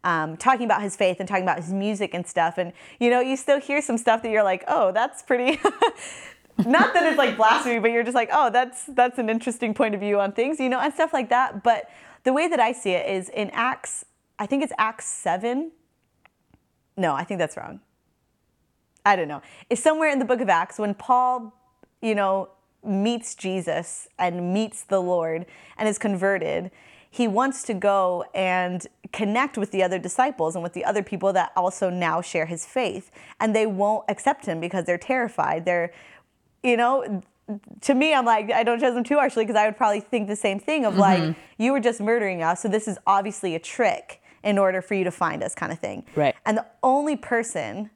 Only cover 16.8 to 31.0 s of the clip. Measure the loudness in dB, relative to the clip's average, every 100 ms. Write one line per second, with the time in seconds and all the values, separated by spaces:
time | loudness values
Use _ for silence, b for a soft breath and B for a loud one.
16.8 | _ -2 0 0 -4 -4 -4 -4 -14 -16
17.8 | _ _ _ _ _ _ _ _ _ _
18.8 | _ _ 2 2 0 -8 B B B 2
19.8 | 2 4 2 0 0 0 2 2 0 -4
20.8 | -6 -6 2 2 2 -2 -6 _ _ _
21.8 | _ _ -2 0 0 0 -4 _ _ _
22.8 | -4 -2 0 -2 -8 -8 -4 -4 -2 -4
23.8 | -6 -14 -16 -4 -4 -2 -2 -2 -2 -8
24.8 | -2 -2 0 0 0 -4 -8 B B B
25.8 | -2 -2 -2 0 0 0 -2 -4 -6 b
26.8 | b b b -2 0 2 0 -2 -6 -2
27.8 | 2 2 2 0 -4 -2 0 0 -2 -4
28.8 | -8 _ -16 -4 -2 0 -2 -2 -4 0
29.8 | 0 0 -4 0 0 0 -4 -2 -8 -4
30.8 | -2 -2